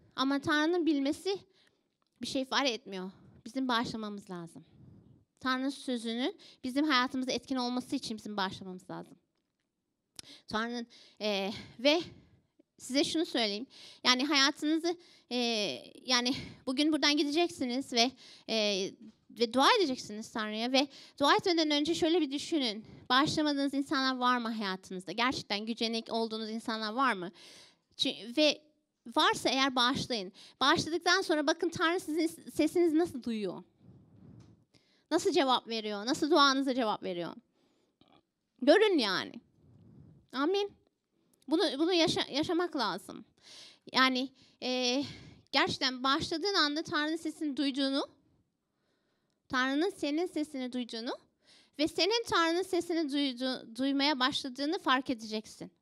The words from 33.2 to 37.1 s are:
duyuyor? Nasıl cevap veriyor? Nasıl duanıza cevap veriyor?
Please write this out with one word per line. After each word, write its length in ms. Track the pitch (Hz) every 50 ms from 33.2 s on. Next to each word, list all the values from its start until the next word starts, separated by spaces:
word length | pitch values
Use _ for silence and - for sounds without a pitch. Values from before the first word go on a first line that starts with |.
| 226
duyuyor? 400 | 240 226 214 202 180 151 160 180 _ _ _ - - - - - _ - - - - - - - - - _ _ _ _ _ _ _ _ _ _ _ 302
Nasıl 180 | 359 - 392
cevap 360 | 285 349 277 262 247 - -
veriyor? 380 | 214 226 220 214 214 208 202 208
Nasıl 260 | 240 277 - 320 285
duanıza 420 | 320 302 277 277 262 269 277 269 247
cevap 300 | 262 240 214 196 - -
veriyor? 300 | 190